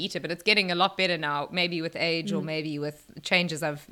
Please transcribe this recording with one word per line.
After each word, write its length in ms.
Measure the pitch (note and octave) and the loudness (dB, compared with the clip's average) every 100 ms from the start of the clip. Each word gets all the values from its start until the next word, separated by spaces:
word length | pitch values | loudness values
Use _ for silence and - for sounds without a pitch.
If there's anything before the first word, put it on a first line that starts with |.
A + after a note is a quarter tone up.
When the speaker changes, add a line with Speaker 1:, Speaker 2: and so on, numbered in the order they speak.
Speaker 1:
eater, 160 | F3+ F3+ | -6 -4
but 100 | D#3+ | -6
it's 120 | E3+ | -2
getting 280 | - G#3+ F#3 | 2 4 4
a 40 | |
lot 240 | F3 F#3 - | 4 2 4
better 180 | F#3 E3+ | 2 2
now, 320 | D3+ D3 C#3+ | 0 -2 -2
maybe 300 | F3+ F3 E3+ | 0 0 0
with 160 | D#3+ - | -4 -2
age 340 | E3 E3 E3 | 0 0 0
or 120 | G3 | -2
Speaker 2:
Mm. 20 | |
Speaker 1:
maybe 340 | D3+ D#3 D#3 D3 | -2 -4 -4 -4
with 260 | D3 D3 - - | -4 -6 -14 -14
changes 400 | - F#3 F3 D#3 | 0 2 2 0
I've 240 | D#3 D3 - | -2 -4 -8